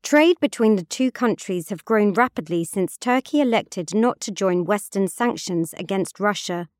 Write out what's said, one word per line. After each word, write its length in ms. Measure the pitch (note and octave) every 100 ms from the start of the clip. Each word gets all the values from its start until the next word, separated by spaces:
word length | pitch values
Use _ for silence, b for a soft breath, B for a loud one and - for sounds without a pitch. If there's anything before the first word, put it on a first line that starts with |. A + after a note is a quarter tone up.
Trade 380 | - D4 E4 F4
between 360 | C#4+ - A3 G#3
the 60 |
two 280 | E3 - B3+
countries 580 | - A#3+ E3+ - F3+ D#3+
have 160 | F#3 -
grown 260 | A3 G#3
rapidly 500 | G3 B3+ - D#3+ E3+
since 340 | E3+ G3+ F3+ -
Turkey 420 | B3 B3+ - D4
elected 540 | C4 A3+ - - D#3+
not 260 | G3+ A#3+ -
to 100 | -
join 340 | F#3 F#3+ F3+ E3+
Western 420 | G#3 - G3 F#3+
sanctions 680 | - A#3+ - - F3 E3 -
against 420 | E3+ G3 F3 -
Russia, 480 | G#3 G3+ - F3 F3